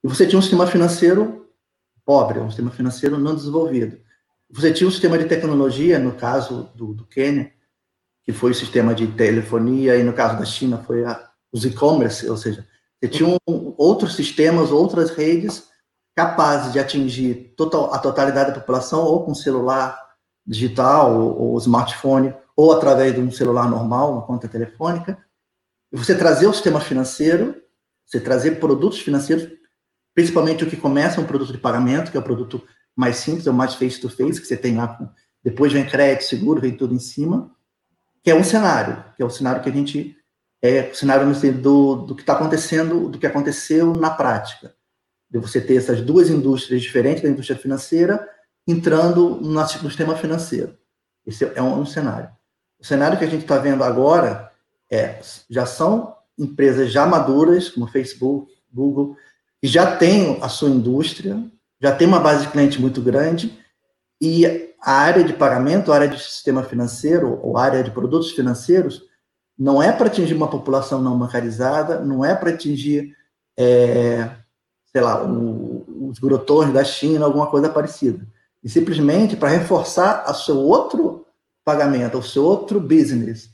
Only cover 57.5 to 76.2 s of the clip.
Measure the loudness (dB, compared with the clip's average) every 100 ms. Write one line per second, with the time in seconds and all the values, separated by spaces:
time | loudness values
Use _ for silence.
57.5 | 4 2 -8 -4 -4 -6 -4 -4 -4 -8
58.5 | _ _ -4 -2 -2 -4 -6 _ _ _
59.5 | _ 0 2 2 4 4 6 4 -2 -6
60.5 | -2 2 2 2 0 -2 -6 -8 -8 -10
61.5 | _ _ _ 0 4 4 6 4 2 0
62.5 | 2 2 2 -2 0 0 2 0 -2 -6
63.5 | -10 _ _ _ _ _ _ 0 4 2
64.5 | 2 -10 _ 0 2 4 4 4 2 2
65.5 | 2 2 2 4 4 2 -2 -14 -6 -2
66.5 | -2 -2 -4 -6 -4 0 2 0 -4 -4
67.5 | 0 2 0 -2 -4 -2 -2 -2 -4 -4
68.5 | -4 2 2 2 -6 _ _ _ _ _
69.5 | -4 2 4 4 4 0 2 0 0 -2
70.5 | -4 -2 -2 -2 -2 -2 -2 -2 -4 -4
71.5 | -4 -2 0 -2 -4 -2 -2 0 0 -2
72.5 | -2 -4 -4 -2 -2 -4 -16 _ _ _
73.5 | 0 4 6 4 2 0 -2 -6 -12 _
74.5 | _ _ _ _ 0 0 0 -2 -4 -4
75.5 | -6 -8 -12 -12 -12 -12 -4